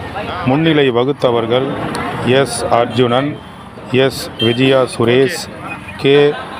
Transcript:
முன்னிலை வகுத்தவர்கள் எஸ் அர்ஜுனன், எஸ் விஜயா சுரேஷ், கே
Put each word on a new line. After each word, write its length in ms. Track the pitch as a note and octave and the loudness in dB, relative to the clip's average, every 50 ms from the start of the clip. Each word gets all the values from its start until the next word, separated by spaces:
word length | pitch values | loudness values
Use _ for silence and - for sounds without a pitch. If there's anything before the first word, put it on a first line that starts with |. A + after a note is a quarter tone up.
| F2+ F2 - - - - - - - | -10 -10 -10 -8 -8 -8 -8 -4 -2
முன்னிலை 380 | B2 C3 D3+ D#3+ E3 D#3 D3 C#3 C3 A2+ | 0 2 2 4 4 4 4 4 4 2
வகுத்தவர்கள் 720 | A#2+ B2 C3+ C#3+ C3+ - B2+ A#2 A#2 A2+ A2 A#2+ B2+ C3+ C#3 - - - - - - - - - - A2+ A2 B2+ C3+ | 2 2 0 0 0 0 2 2 2 0 0 0 0 0 -2 -4 -6 -6 -6 -6 -8 -8 -8 -6 -4 0 2 2 2
எஸ் 180 | C#3 C3 - - - - A#2 A#2 | 2 0 -2 -4 -2 0 2 2
அர்ஜுனன், 520 | A#2+ A#2 G#2+ A#2 B2+ A#2 A#2+ C3 C#3 D3 - - - - - - - - - - - - B2 B2 C3+ | 2 2 2 0 2 2 2 2 0 -2 -6 -8 -12 -18 -20 -18 -20 -18 -18 -16 -8 -2 2 2 2
எஸ் 140 | C3+ B2+ - - - - - G2+ | 2 0 -4 -10 -10 -6 -2 0
விஜயா 340 | A2+ A#2 A#2+ C3+ C3 C3+ C3 B2+ - - | 0 2 2 2 4 4 4 2 0 -2
சுரேஷ், 460 | - A#2+ A2+ A#2+ C3 C3+ B2 - - - - - - - - - - - - - - | 0 2 2 4 4 2 2 0 -4 -8 -12 -14 -14 -12 -12 -12 -12 -14 -14 -8 -2
கே 180 | - C3+ C#3 D3 C#3+ D3 D3 - - - - | 2 4 4 6 4 4 2 -2 -8 -12 -12